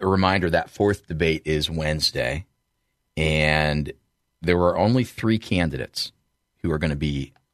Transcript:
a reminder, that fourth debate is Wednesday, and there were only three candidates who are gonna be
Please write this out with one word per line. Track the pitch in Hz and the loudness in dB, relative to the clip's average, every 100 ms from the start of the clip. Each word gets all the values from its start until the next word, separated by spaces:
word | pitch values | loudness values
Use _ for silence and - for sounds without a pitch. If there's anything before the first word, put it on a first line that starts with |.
a | 95 | 2
reminder, | 95 95 95 87 | 4 4 2 2
that | 82 - | 0 -2
fourth | - 104 101 - | 0 0 0 -4
debate | 80 85 78 76 | 0 0 0 0
is | 76 73 | -2 -2
Wednesday, | 80 78 78 - - 62 78 - _ _ _ _ _ _ - | -2 -2 -2 -2 -2 -4 -4 -10 _ _ _ _ _ _ -2
and | 78 78 76 76 76 76 73 - _ _ _ - | 0 2 2 2 0 -2 -4 -10 _ _ _ -6
there | 82 87 | 0 2
were | 87 87 | 2 2
only | 104 127 120 | 2 2 -2
three | - 113 110 | -4 -2 -2
candidates | - 92 85 65 50 - - _ _ _ _ _ | 0 -2 0 -4 -8 -8 -10 _ _ _ _ _
who | 87 | -4
are | 78 | -2
gonna | 78 73 | -2 -2
be | 76 71 67 _ _ | -4 -4 -8 _ _